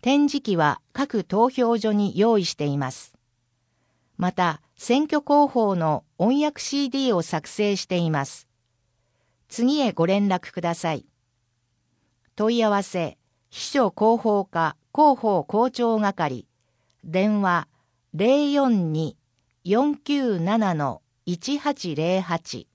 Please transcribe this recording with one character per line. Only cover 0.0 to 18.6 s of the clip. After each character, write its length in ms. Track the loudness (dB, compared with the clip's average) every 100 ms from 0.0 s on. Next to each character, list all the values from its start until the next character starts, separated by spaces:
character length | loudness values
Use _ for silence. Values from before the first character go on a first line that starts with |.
点 260 | 2 2 2
字 140 | 0
機 160 | -2 2
は 240 | 2 0 _
各 320 | -6 -4 -4
投 260 | -2 2 2
票 280 | 2 0 0
所 160 | 0
に 240 | 0 0 2
用 200 | 2 2
意 80 | 0
し 100 | -4
て 100 | -2
い 120 | -2
ま 140 | -4
す。 220 | -8 -18 _ _ _ _ _ _ _ _ _ _ -6
ま 160 | -4
た、 280 | 0 -2 -2 _ _
選 280 | -2 0
挙 180 | 2 -2
広 320 | 2 2 4
報 220 | 2 0 0
の 280 | 0 -2 _ _
音 240 | 0 2
訳 180 | 0 -4
シ 260 | -6 -4 -2
ー 40 |
デ 80 | -2
ィ 100 | 0
ー 80 | 0
を 60 |
作 260 | -2 -6 -6
成 280 | -4 -2 -2
し 80 | -2
て 120 | -2
い 140 | 0
ま 140 | -2 -4
す。 220 | -10 _ _ _ _ _ _ _ _ _ _ _
次 320 | -2 0 2
へ 140 | 0
ご 120 | 0 0
連 220 | 2 2
絡 240 | -2 -4
く 100 | -6
だ 140 | -6 -4
さ 180 | -4
い。 120 | -6 -10 _ _ _ _ _ _ _ _ _ _ _ _ -2
問 220 | 0 2
い 60 |
合 60 | 2
わ 100 | 2
せ、 360 | -2 -4 -6 -8 _ _ _
秘 120 | -14
書 300 | -4 0 0
広 300 | 2 2 2
報 220 | 2 0 0
課、 300 | -2 -2 -4 _ 4
広 240 | 4 4
報 260 | 2 0 0
広 240 | 0 0
聴 280 | 0 0 2
係。 480 | 0 0 -4 -4 -12 _ _ _ _ _
電 380 | -4 0 0 2
話、 260 | 2 0 -2 _ _ _ _
零 380 | -2 2 4 2
四 400 | 2